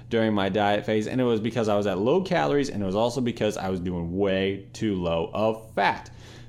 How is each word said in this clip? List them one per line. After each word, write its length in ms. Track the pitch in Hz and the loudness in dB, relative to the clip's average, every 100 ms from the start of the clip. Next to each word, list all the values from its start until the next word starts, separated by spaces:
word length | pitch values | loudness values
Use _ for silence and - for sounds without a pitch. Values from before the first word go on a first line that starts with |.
| - | -4
during 220 | 113 110 | 2 2
my 140 | 104 98 | 2 2
diet 360 | 101 101 104 | 2 4 2
phase," 220 | - 107 107 | 2 0 0
and 140 | 127 | 0
it 40 | |
was 160 | 123 113 | 2 2
because 280 | 110 110 107 | 0 0 2
I 80 | 104 | 2
was 100 | 101 | 2
at 120 | 92 | 0
low 240 | 110 175 | 2 2
calories, 480 | 180 165 147 143 135 | 2 0 2 2 0
and 120 | 101 | -2
it 40 | 98 | -2
was 80 | |
also 260 | 98 120 127 | 0 0 0
because 360 | 120 113 107 - | -2 0 -2 0
I 120 | 95 | -4
was 120 | 92 | -2
doing 360 | 90 87 85 92 | -2 -4 -4 0
way 500 | 101 95 98 98 - | 0 2 0 -2 -8
too 220 | - 110 95 | -4 -2 0
low 340 | 85 82 82 | 0 0 0
of 400 | - 110 110 - | 0 0 0 -6
fat. 360 | - 190 - - - - - | 0 0 0 -8 -18 -18 -18